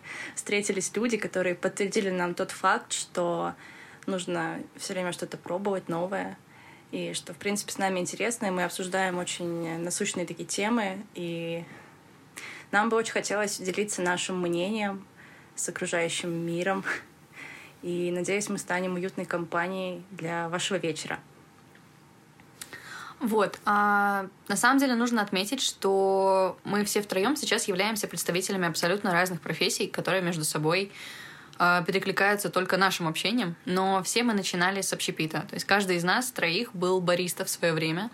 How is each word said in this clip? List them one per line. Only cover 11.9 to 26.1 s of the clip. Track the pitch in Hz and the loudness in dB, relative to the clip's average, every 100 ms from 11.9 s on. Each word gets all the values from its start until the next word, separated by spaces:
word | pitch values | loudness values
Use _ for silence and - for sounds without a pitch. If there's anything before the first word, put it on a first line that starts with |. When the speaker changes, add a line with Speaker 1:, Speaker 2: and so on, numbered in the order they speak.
| - - - - - - - - | -20 -20 -20 -20 -16 -14 -14 0
Speaker 1:
нам | 196 220 | 2 4
бы | 220 | 4
очень | 226 | 2
хотелось | 214 - 196 208 208 | 0 0 0 0 -2
делиться | 185 180 208 - | -2 -2 -2 0
нашим | 175 180 - 185 | 0 0 0 0
мнением | 175 170 180 220 208 196 - - - - - - | 0 0 0 0 -2 -4 -10 -20 -20 -20 -18 -8
с | - | -6
окружающим | 175 180 175 170 160 180 | -4 -2 0 0 -2 -2
миром. | 170 170 170 180 196 190 - - - - | -2 -2 0 0 0 -2 -6 -8 -20 -20
<laughs> | - - - - - | -18 -16 -16 -20 -12
И, | 175 175 175 | -6 -2 0
надеюсь, | 175 180 202 202 | 0 0 -2 -2
мы | 202 | -6
станем | - 180 185 | -2 -2 0
уютной | 180 185 - 175 | -2 -4 -6 -4
компанией | 175 170 175 175 190 185 175 180 | -4 -2 -2 -2 -2 -6 -8 -12
для | 185 160 170 170 | -8 -4 -2 -2
вашего | 175 - 190 | -2 0 0
вечера. | 165 147 - - - - - - - - - - - - - - - - - - - - - - | 0 -4 -4 -8 -8 -20 -20 -20 -20 -20 -20 -20 -20 -20 -20 -20 -20 -20 -18 -16 -14 -14 -14 -4
Speaker 2:
Вот. | 247 220 190 - | 0 4 2 0
А, | - 208 208 202 202 202 190 - - | 2 4 6 4 4 2 -4 -12 -4
на | 202 | 4
самом | 240 269 | 6 6
деле | 277 | 6
нужно | 233 240 233 | 4 2 2
отметить, | 202 190 208 269 | 2 0 0 0
что | - - 196 196 190 | -2 0 2 4 6